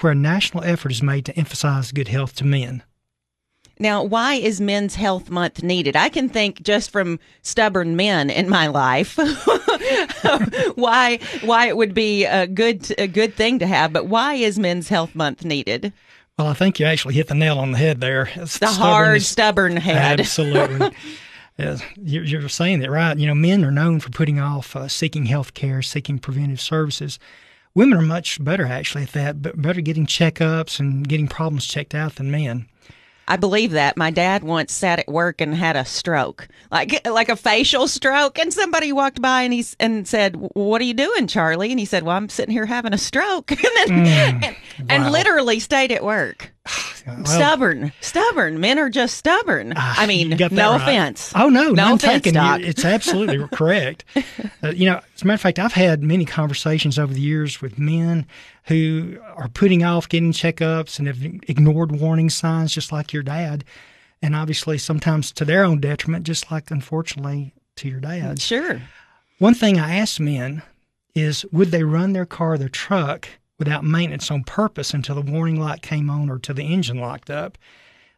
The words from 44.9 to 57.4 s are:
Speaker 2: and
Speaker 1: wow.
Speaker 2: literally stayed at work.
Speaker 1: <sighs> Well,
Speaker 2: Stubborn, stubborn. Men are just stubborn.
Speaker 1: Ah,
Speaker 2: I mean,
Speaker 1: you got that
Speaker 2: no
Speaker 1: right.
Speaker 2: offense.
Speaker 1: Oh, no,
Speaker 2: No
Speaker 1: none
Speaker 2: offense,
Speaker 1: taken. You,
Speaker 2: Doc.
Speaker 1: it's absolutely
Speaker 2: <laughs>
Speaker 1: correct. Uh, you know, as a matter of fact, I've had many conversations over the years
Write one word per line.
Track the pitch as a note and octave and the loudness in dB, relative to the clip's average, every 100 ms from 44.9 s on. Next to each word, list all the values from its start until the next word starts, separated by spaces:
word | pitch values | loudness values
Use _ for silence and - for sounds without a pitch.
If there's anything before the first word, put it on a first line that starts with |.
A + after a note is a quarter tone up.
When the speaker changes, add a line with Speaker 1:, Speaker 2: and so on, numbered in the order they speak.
Speaker 2:
and | C#4 C#4 | 2 4
Speaker 1:
wow. | |
Speaker 2:
literally | D4+ G#4 E4 A#3+ A3+ | 2 4 2 2 0
stayed | - C#4+ C4 | 0 0 2
at | A#3 | 0
work. | G3+ G#3+ B2+ - - _ - | 0 -2 -2 -6 -18 _ -10
Speaker 1:
<sighs> | - - - C3 | -8 -8 -12 -14
Well, | A#2+ D3 | -8 0
Speaker 2:
Stubborn, | E3 D4 D#4 F#3+ C#3+ C#3+ - | 2 4 4 2 0 -4 -6
stubborn. | - E4 A4+ E4+ F3 D#3+ | -6 0 0 2 0 0
Men | F#3+ C#4 | 0 2
are | C#4+ | 0
just | B3 B3 - | 0 -2 -2
stubborn. | D4 F#4 G#4 E3 G#2+ - | 0 2 2 -2 -2 -4
Speaker 1:
Ah, | B2+ - | -2 0
Speaker 2:
I | G#3+ | 2
mean, | F#3 E3 | 2 2
Speaker 1:
you | D#3+ | 2
got | F3 | 2
that | F#3+ | 4
Speaker 2:
no | G#3+ | 4
Speaker 1:
right. | A#3+ | 4
Speaker 2:
offense. | C#4 B3 D3+ G#2+ - | 2 2 0 -4 -4
Speaker 1:
Oh, | F#3+ C#4 | 4 6
no, | B3 D4+ | 6 6
Speaker 2:
No | |
Speaker 1:
none | F#3+ G3+ | 4 6
Speaker 2:
offense, | A3+ - - | 6 4 4
Speaker 1:
taken. | F#3 | 4
You, | D#3+ | 4
Speaker 2:
Doc. | C#3+ C#3+ | 4 2
Speaker 1:
it's | F3 D#3+ | 0 -2
absolutely | E3+ G#3+ D#4+ E4+ G#3+ C#3 C#3+ | 0 0 0 0 0 -2 -2
Speaker 2:
<laughs> | - | -2
Speaker 1:
correct. | D#3+ G3+ C3 D#3+ - C#4 B3+ - G#3+ - | 2 2 0 -8 -6 -6 -6 -8 -12 -6
Uh, | D#3 | -6
you | F3 F#3 | 2 2
know, | F3+ - - | 2 -4 -2
as | |
a | F3+ | 0
matter | G#3+ | 2
of | |
fact, | F#3 F3 | 0 0
I've | G#3+ | 0
had | F3+ F#3 D#3+ | 2 4 4
many | D3 F#3 D#3 | 2 2 0
conversations | - D3+ C#3+ D#3+ D#3 D#3 C3+ | 0 -2 -2 0 0 0 0
over | C#3+ | 0
the | C3+ | 0
years | C#3+ D#3 | 0 0